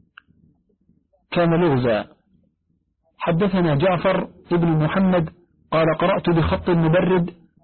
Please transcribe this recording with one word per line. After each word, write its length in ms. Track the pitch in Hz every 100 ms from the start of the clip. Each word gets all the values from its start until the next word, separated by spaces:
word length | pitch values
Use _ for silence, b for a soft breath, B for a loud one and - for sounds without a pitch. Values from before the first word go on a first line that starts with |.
| _ - _ _ _ _ _ _ _ _ _ _ _
كان 180 | 170 170 165
لغزا. 440 | 175 131 123 104 113 _ _ _ _ _ _ _ _ _ _ -
حدثنا 560 | - 165 202 185 165 139
جعفر 520 | 190 170 190 - - - -
ابن 320 | 175 165 156
محمد 460 | 156 190 190 180 160 - _ _ _
قال: 140 | 156 160 160
قرأت 300 | 180 180 175
بخط 400 | 165 156 190 -
المبرد، 600 | 170 160 180 180 185 175 - _ _